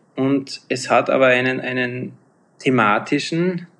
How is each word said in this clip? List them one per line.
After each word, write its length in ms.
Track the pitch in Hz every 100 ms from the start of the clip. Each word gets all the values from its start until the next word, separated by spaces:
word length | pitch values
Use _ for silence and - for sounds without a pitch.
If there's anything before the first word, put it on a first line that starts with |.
| _ -
und 460 | 135 139 135 - -
es 220 | 127 -
hat 180 | 120 120
aber 160 | 135 131
einen, 340 | 123 127 127
einen 520 | 127 127 123 123 - - _ _ _ _
thematischen 1040 | 143 127 107 107 110 - - 165 180 180 - _